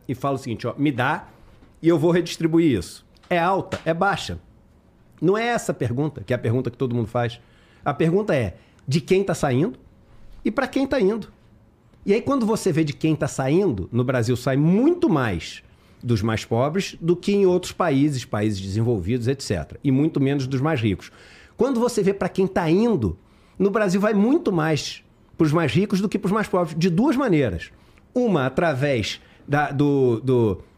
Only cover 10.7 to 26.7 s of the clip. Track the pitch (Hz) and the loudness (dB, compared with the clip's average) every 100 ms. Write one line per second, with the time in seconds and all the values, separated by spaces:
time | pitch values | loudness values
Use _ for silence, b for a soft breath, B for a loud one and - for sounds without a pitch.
10.7 | 269 269 277 190 226 - - _ - _ | -2 0 2 2 0 -6 -18 _ -20 _
11.7 | _ _ - - 214 233 277 214 220 190 | _ _ -12 0 0 2 0 0 0 0
12.7 | 151 156 - 160 156 147 - 131 165 202 | 0 0 0 0 0 -2 -2 0 2 2
13.7 | 101 82 117 123 127 113 120 - 135 156 | -2 -4 -2 0 0 0 0 0 0 2
14.7 | 190 277 349 339 151 117 151 - - - | 4 2 2 2 2 0 -4 -8 -16 -20
15.7 | b b b 123 113 110 110 - 117 139 | b b b -2 0 0 -2 -2 0 0
16.7 | 175 190 - 165 175 - 202 190 180 180 | -2 -6 -6 -2 -2 2 2 4 2 -2
17.7 | - 180 135 151 135 - 110 107 101 95 | -2 0 2 2 0 -4 -2 -2 -2 -4
18.7 | 101 117 113 87 123 117 139 - 90 73 | -2 0 0 -2 -2 -2 -4 -2 -4 -4
19.7 | - 143 131 160 160 135 143 127 131 147 | -4 0 2 2 2 0 0 -2 -2 0
20.7 | 151 110 92 - B B B B B 254 | 0 0 -2 -6 B B B B B 0
21.7 | 240 240 - 185 196 185 - 190 196 165 | 2 0 0 0 0 -2 0 0 0 2
22.7 | 180 233 190 101 80 b b b b 190 | 2 4 2 0 -4 b b b b 0
23.7 | 214 202 196 208 208 220 320 320 175 156 | 2 0 2 2 2 4 2 2 0 0
24.7 | 151 - - _ _ _ - 160 160 156 | -2 -4 -12 _ _ _ 0 2 4 2
25.7 | 127 208 185 202 214 190 214 202 185 170 | 2 2 0 0 -2 0 0 0 0 -2